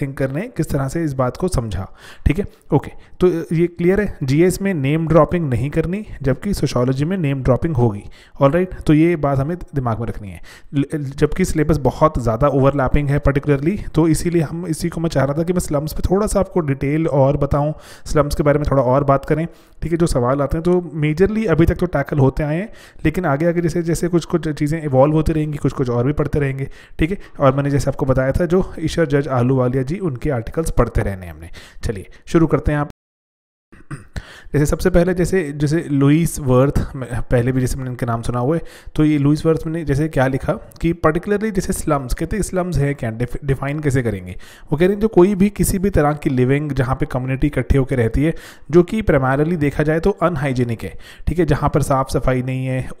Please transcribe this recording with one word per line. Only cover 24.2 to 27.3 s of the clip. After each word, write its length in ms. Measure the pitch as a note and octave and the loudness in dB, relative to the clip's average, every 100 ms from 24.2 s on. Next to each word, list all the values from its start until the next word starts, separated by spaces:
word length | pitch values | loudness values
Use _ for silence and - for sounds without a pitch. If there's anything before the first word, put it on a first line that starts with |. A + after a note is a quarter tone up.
कुछ 240 | - F3 D#3 | 0 -2 -2
चीज़ें 300 | D3 D3 E3 | -2 -2 -2
इवॉल्व 320 | D3+ C3 C#3+ | 0 4 6
होती 180 | D#3 D#3 | 4 2
रहेंगी, 260 | D#3+ D3+ C#3+ | 0 -2 -2
कुछ 140 | C#3 | -2
कुछ 180 | - B2+ | -2 -2
और 160 | A#2+ B2 | 0 0
भी 60 | |
पढ़ते 280 | D3 D3 D3+ | 0 -2 0
रहेंगे। 280 | C#3 C3+ C3+ - - - | -2 -4 -8 -12 -12 -4
ठीक 120 | D#3 | -2
है, 80 | C3+ - | -2 -10